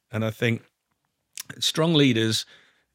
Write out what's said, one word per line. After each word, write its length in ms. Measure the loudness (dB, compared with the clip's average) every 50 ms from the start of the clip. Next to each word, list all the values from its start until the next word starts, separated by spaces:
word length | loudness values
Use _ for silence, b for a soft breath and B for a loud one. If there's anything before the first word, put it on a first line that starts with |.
| _ _
And 140 | -8 -6 -4
I 60 | -4
think 320 | -4 -2 -2 -2 -2 -2 -6 _ _ _ _ _ _ _ _ _ _ _ _ _ _ -18 -16 -16 -12 -4
strong 340 | -4 -4 -2 0 0 2 4
leaders 520 | 4 4 4 4 2 0 0 -2 -4 -4 b b b b b b b b b b